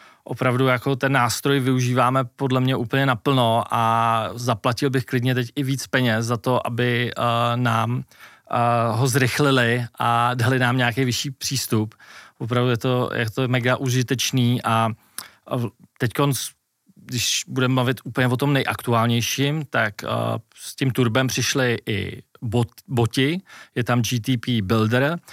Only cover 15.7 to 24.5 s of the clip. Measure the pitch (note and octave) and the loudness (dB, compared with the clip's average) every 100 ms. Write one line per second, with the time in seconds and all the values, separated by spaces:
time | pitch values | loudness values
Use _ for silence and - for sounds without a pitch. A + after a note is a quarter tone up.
15.7 | - - - A#2+ - C#3+ B2+ - - _ | -8 -20 -6 -4 0 0 0 -6 -12 _
16.7 | _ _ _ G#2+ B2 - - - C3 B2+ | _ _ _ -8 -4 -2 -2 -4 -2 2
17.7 | C3 B2 B2+ - C3 B2+ B2+ C#3+ C#3 - | 2 2 -2 -4 0 2 2 2 2 0
18.7 | G#2 B2+ A#2 A#2 A#2 G#2+ - C#3+ D#3 C#3+ | -2 0 2 2 2 0 -2 -2 -2 -2
19.7 | A#2 G#2+ - - A2+ A2+ A2+ - - - | 0 -2 -2 -6 -2 -2 -4 -8 -18 -16
20.7 | - C3 B2 A#2+ B2+ C3 - A#2 C3+ B2 | -4 -2 2 2 2 0 -2 -2 0 0
21.7 | A2+ - G2+ F2+ - - - A#2+ A#2+ A2+ | -2 -4 -4 -6 -10 -16 -10 -2 0 0
22.7 | - - B2 A2+ - C3+ F3+ - - - | -4 -4 0 0 2 0 -2 -8 -18 -8
23.7 | B2+ A#2+ A#2+ A2 A#2+ B2 B2+ - | -4 0 0 0 -2 -2 -2 0